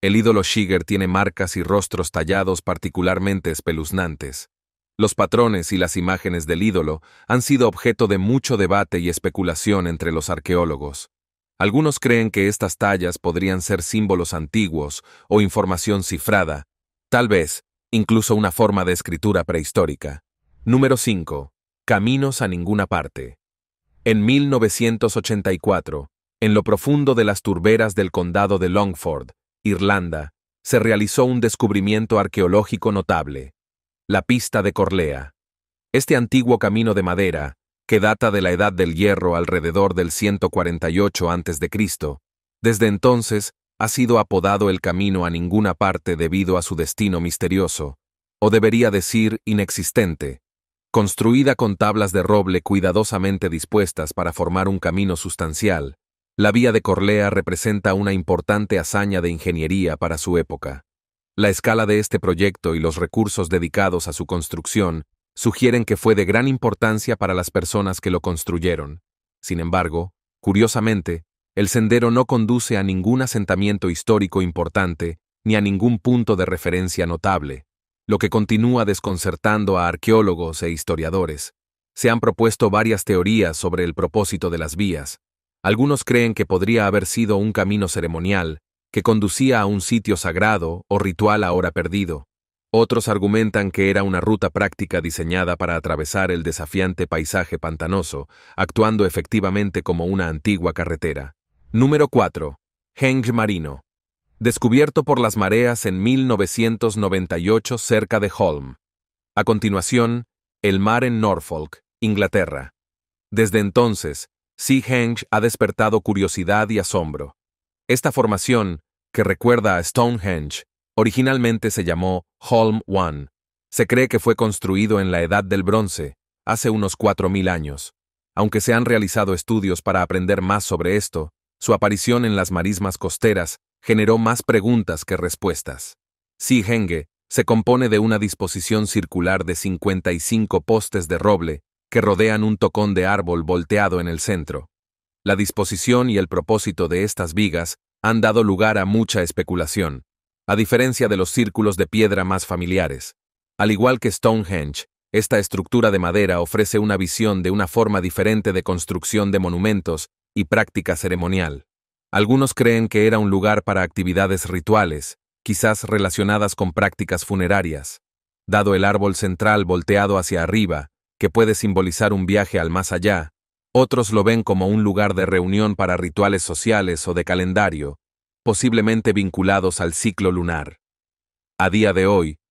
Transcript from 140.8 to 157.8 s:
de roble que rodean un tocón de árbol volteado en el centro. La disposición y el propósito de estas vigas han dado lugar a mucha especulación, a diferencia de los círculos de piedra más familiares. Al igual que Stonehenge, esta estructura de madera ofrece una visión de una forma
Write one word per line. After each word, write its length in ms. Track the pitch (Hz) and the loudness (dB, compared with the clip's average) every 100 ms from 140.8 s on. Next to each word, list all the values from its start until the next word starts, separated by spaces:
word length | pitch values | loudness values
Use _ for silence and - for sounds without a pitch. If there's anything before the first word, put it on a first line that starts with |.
| - 98 80 | 0 -6 -4
de 120 | 85 | 0
roble 440 | 104 98 82 73 _ _ - | 2 2 0 -8 _ _ -4
que 100 | 117 | 0
rodean 440 | 104 95 110 107 | 2 4 2 2
un 140 | 107 107 | 0 0
tocón 340 | 101 - 104 | 0 0 0
de 140 | 95 92 | 0 0
árbol 380 | 101 85 87 | 0 0 -2
volteado 540 | 80 90 82 104 101 90 | -2 -2 0 2 2 0
en 100 | 87 | -2
el 120 | 82 | -4
centro. 480 | - 95 73 73 67 _ _ _ _ _ | -4 -4 -6 -10 -14 _ _ _ _ _
La 120 | 101 98 | -2 0
disposición 760 | 104 - 95 95 - 123 123 | 0 -2 -2 -2 2 2 2
y 80 | 101 | 0
el 100 | 85 | 0
propósito 580 | 87 78 110 - 85 85 | -2 0 0 -2 -4 -2
de 160 | 87 | -2
estas 320 | 104 - 87 | -2 -4 -4
vigas 440 | 82 104 85 85 - _ _ | 0 0 -2 -6 -10 _ _
han 180 | 107 113 | 0 2
dado 240 | 110 110 | 2 4
lugar 340 | 107 95 110 104 | 2 2 2 2
a 60 | |
mucha 380 | 95 107 110 104 | 0 0 0 -2
especulación, 840 | 87 - 87 90 78 104 82 67 - _ _ _ - | -2 -4 -4 -4 -4 -2 -4 -6 -16 _ _ _ -2
a 80 | |
diferencia 540 | 104 107 120 127 123 113 | 0 2 2 2 0 0
de 80 | 101 | 0
los 140 | 92 | 0
círculos 460 | - 107 - 107 92 | 0 0 2 0 0
de 100 | 87 | -2
piedra 380 | 107 107 98 | 2 2 2
más 220 | 92 95 - | -2 -2 -4
familiares. 680 | 87 87 92 80 67 - - _ _ _ - | -6 -2 -2 -2 -6 -14 -20 _ _ _ -2
Al 120 | 107 | 0
igual 300 | 104 123 127 | 4 2 2
que 120 | 117 | -2
Stonehenge, 760 | - 117 110 95 92 73 73 - _ _ | 0 0 0 -2 -4 -6 -10 -14 _ _
esta 260 | 107 107 107 | -2 2 0
estructura 520 | 98 95 87 120 113 | 0 -4 0 2 4
de 80 | 98 | 2
madera 420 | 87 98 98 87 | 2 2 2 0
ofrece 380 | 87 - 104 107 | -2 0 0 0
una 180 | 107 98 | 0 0
visión 460 | 90 - 110 95 | -2 -2 0 0
de 80 | 90 | 0
una 160 | 101 92 | 0 0
forma 340 | - | 2